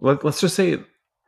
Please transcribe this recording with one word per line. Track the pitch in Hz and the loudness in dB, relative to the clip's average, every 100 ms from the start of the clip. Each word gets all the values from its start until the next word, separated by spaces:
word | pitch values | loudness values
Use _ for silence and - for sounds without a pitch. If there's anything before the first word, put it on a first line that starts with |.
Let, | 127 143 151 | 0 2 0
let's | 139 | 0
just | 180 - | -2 0
say | 185 151 | 0 0
the | - _ _ _ | -6 _ _ _